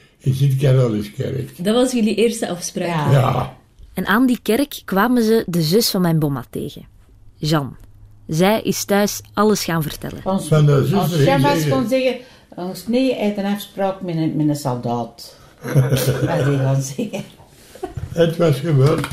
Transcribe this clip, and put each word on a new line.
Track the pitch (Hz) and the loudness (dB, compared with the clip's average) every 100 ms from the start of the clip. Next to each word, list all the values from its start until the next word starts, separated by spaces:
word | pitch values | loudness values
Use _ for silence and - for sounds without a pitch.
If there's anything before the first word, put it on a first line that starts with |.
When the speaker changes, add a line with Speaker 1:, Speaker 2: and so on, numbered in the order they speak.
| _ _ | _ _
Speaker 1:
in | 139 - | -2 0
Sint-Carolus-kerk. | 139 135 143 131 123 107 104 - - 135 127 - | 2 2 2 4 2 0 -4 -8 -8 -6 -8 -6
Speaker 2:
Dat | 180 233 | 0 2
was | 254 | 2
jullie | 247 220 185 | 2 0 2
eerste | 233 220 - | 0 0 -6
afspraak? | 170 - - 175 | -6 -6 -6 -4
Speaker 3:
Ja. | 165 147 | -2 2
Speaker 1:
Ja. | 139 123 - - - _ - - | 4 4 0 -4 -10 _ -20 -14
Speaker 2:
En | - 185 | -8 0
aan | 202 262 | 2 2
die | 247 | 2
kerk | - 220 285 - - | 0 0 0 -4 -4
kwamen | 190 226 247 | 0 2 2
ze | 220 226 - | 4 2 2
de | 170 | 0
zus | 156 196 233 | 2 2 2
van | 202 | 2
mijn | 175 160 | 2 2
bomma | 151 139 120 | 0 -2 -6
tegen, | - 147 - - - - - - - | -8 -10 -12 -20 -20 -20 -20 -20 -8
Jeanne. | 151 156 135 - - - - - - | -2 0 -2 -10 -20 -20 -20 -20 -6
Zij | 156 185 220 | 0 2 2
is | - - - | -2 -4 -2
thuis | 202 202 - - | 0 0 -4 -10
alles | - 214 202 | 0 0 0
gaan | - 165 | -2 -4
vertellen. | 151 - - - | -4 -8 -12 -10
Speaker 3:
Ons, | - 190 - | -4 -4 2
Speaker 1:
Van | 156 147 | 4 4
de | 139 - | 4 2
zus | 196 | 2
Speaker 3:
ons | 180 | 0
Speaker 1:
erin | 165 139 | 2 2
Speaker 3:
Jean | 269 | 4
was | 285 | 2
Speaker 1:
zeggen. | 285 151 | 2 0
Speaker 3:
gewoon | 262 233 | 0 0
zeggen... | 262 254 254 - - _ - | 0 0 -4 -10 -20 _ -10
Ons | 180 185 - | -10 -10 -2
nee, | 240 262 240 | 0 0 0
hij | 208 | -2
heeft | 208 | -2
een | 196 | -4
afspraak | 202 - - 196 190 | -4 -6 -4 -4 -4
met | 185 160 | -4 -2
een, | 156 - | -2 0
met | 151 | 0
een | 143 | 0
soldaat. | 135 123 120 120 117 - - - - - | -4 -4 -2 -4 -4 -10 -20 -20 -20 -16
Speaker 1:
<laughs> | - | -2
Speaker 3:
Was | 143 131 131 135 | 2 2 2 0
die | 131 - 160 135 139 | -2 -2 0 0 0
gaan | 135 135 | 0 0
zeggen. | 135 - 226 196 - - - - - - - - - | -2 -6 -8 -8 -12 -18 -20 -20 -20 -14 -12 -12 -8
Speaker 1:
Het | 170 170 156 | 0 0 2
was | 165 139 | 0 0
gebeurd. | 170 143 139 165 139 | 2 4 4 2 -2